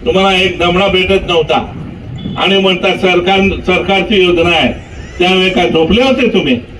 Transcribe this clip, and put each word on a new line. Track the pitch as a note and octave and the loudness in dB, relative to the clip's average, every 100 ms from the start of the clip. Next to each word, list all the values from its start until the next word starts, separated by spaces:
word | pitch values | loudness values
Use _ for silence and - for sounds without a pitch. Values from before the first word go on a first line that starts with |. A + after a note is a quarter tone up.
| C#3+ | 0
तुम्हाला | F3+ G3 F#3 | 2 2 2
एक | F#3 - | 0 0
दामडा | F3 F3+ G3+ | 0 2 2
भेटत | F#3 F3+ F#3+ - | 0 2 0 2
नव्हता. | F3 D#3 D3+ - - - - - - - - | 0 0 -2 -2 -10 -14 -14 -14 -10 -8 -4
आणि | D#3 G3 | 0 2
म्हणतात, | F#3+ F3+ - E3+ | 2 0 -2 0
"सरकार, | F#3+ F3 F3 G3 G3 E3 - | 0 0 2 2 0 -2 -2
सरकारची | F3+ - G3 F#3 G#3 | -2 0 -2 2 2
योजना | F3+ E3+ F3 | 2 2 2
आहे." | E3 B2+ - - - - - | 2 0 -4 -12 -16 -14 -2
त्यावेळी | F3 F#3+ F#3 | 0 2 2
काय | - F3 | 0 0
झोपले | D#3+ D#3+ G#3 | 2 2 2
होते | C4+ B3+ A#3+ | 2 2 2
तुम्ही? | F#3+ C#3+ B2 - | 0 0 -2 -4